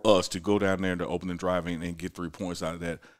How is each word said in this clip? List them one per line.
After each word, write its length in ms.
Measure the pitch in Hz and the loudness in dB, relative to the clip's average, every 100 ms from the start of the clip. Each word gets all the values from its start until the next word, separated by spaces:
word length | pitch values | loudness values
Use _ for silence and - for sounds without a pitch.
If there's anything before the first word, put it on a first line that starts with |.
| 110 | 6
us 220 | 95 - | 6 4
to 100 | 92 | -2
go 200 | 90 104 | 2 2
down 220 | 98 95 | 2 2
there 120 | 95 | 0
to 120 | 87 85 | -2 -2
open 200 | 87 90 | -2 -2
the 60 | |
drive 320 | 87 90 90 85 | -2 0 0 -2
and, 160 | 85 | -4
and 160 | 87 85 | -6 -6
get 160 | 90 | -8
three 140 | 90 85 | -6 -8
points 340 | - 90 87 | -6 -6 -4
out 120 | 82 | -4
of 60 | 85 | -4
that. 200 | 85 80 - | -6 -8 -12